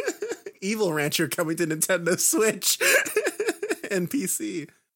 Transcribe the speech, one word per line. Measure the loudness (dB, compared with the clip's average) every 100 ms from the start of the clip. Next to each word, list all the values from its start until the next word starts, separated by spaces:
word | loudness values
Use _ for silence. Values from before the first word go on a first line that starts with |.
| -4 -4
<laughs> | -8 -8 -12 -8
Evil | -4 0 0
rancher | 2 0 0 0
coming | 0 -2 0
to | 0
Nintendo | 0 0 2 2 2
Switch | 2 4 2 2 0 2 4 4 4 0 -2 -2
<laughs> | -4 -4 -4 -6 -2
and | -2 0
P | -2 -2
C. | -2 -4 -6 -10 _ _